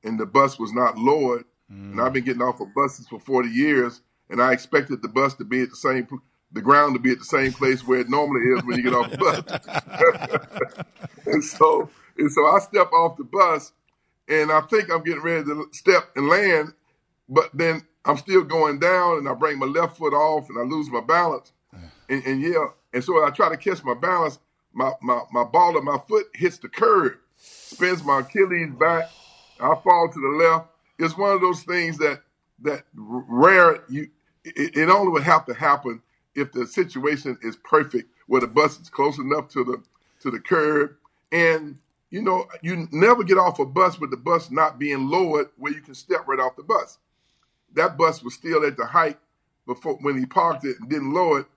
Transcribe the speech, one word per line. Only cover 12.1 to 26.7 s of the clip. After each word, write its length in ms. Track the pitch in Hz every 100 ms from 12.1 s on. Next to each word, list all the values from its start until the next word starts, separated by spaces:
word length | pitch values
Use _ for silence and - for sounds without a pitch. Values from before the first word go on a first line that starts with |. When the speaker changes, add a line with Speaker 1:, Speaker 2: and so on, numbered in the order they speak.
| -
Speaker 1:
and 120 | 147
so 160 | 151 147
I 140 | 196
step 320 | 196 202 180
off 240 | 165 170 -
the 80 |
bus, 480 | 131 190 175 156 - _ _ _ _ _ -
and 240 | 156 151
I 80 | 156
think 300 | 156 220 175
I'm 100 | 170
getting 200 | 160 151
ready 220 | 160 165
to 220 | 147 151 151
step 320 | - - 175 -
and 140 | 135 143
land, 440 | 185 196 165 151 _ _ _ _ _ _
but 220 | 143 -
then 300 | 139 165 160 _ _
I'm 120 | - 143
still 280 | - 185
going 340 | 151 160 151 143
down, 400 | 170 185 175 160
and 100 | 139
I 60 |
bring 240 | 120 156 139
my 80 | 131
left 300 | 156 165 -
foot 180 | 156
off, 340 | 143 156 156 135
and 80 | 117
I 40 |
lose 260 | 123 156 143
my 100 | 120
balance. 520 | 113 165 170 135 _ _ _
Speaker 2:
<sighs> 80 | 90 82 _ -
Speaker 1:
And, 160 | 135
and 160 | 127 135
yeah, 260 | 160 165 143 _ _
and 80 | 123
so 240 | 127 165 147
I 40 |
try 180 | 135 240
to 80 | 226
catch 260 | 196 180
my 120 | 135
balance. 440 | 120 170 180 156 143 _ _ _
My, 200 | 120 131 131
my, 200 | 123 120 -
my 100 | 120
ball 340 | 117 160 175 156
of 60 |
my 160 | 139 143 -
foot 180 | 214 202
hits 240 | - 175 -
the 100 |
curb, 460 | 123